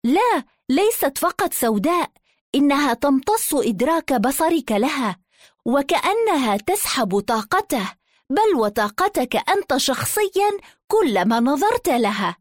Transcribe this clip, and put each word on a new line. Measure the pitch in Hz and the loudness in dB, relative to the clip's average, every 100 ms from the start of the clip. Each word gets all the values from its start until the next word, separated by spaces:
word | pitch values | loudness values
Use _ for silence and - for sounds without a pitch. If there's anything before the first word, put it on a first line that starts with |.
لا، | 233 330 480 359 - _ - | 2 2 2 0 -4 _ -2
ليست | 269 415 - 294 277 | 2 2 0 -4 0
فقط | 339 - 370 | -4 -2 -6
سوداء، | - 233 208 254 349 - _ _ _ _ 277 | -2 -2 0 0 0 -4 _ _ _ _ 0
إنها | 285 277 285 | 2 2 0
تمتص | 247 285 269 330 440 - | 0 0 0 0 -2 0
إدراك | 285 233 185 262 330 - | 0 0 0 0 0 0
بصرك | 254 226 - 330 330 - | 0 0 0 0 0 0
لها، | 208 262 285 226 175 _ _ - _ - | 0 0 -2 -4 -6 _ _ -20 _ -2
وكأنها | 277 277 339 349 440 453 311 240 202 | 0 0 0 0 0 0 0 0 -2
تسحب | 214 403 - - 208 196 | -2 -2 -2 -2 0 -2
طاقته، | 202 220 208 370 370 254 185 - _ _ _ | 0 -4 0 -2 -2 -4 -4 -12 _ _ _
بل | 285 440 302 | 0 2 2
وطاقتك | 208 208 208 - 403 330 247 220 | 0 0 -4 0 -2 0 -2 -2
أنت | - 415 - 262 | 0 -2 0 -2
شخصيًا | - 247 - - 403 381 415 403 - _ _ | -2 -4 -4 -2 -2 0 0 -2 -12 _ _
كلما | 440 339 196 185 233 | 0 2 2 2 2
نظرت | 240 285 403 480 359 | 2 2 0 0 0
لها. | 247 226 208 185 170 | 0 0 -2 -4 -6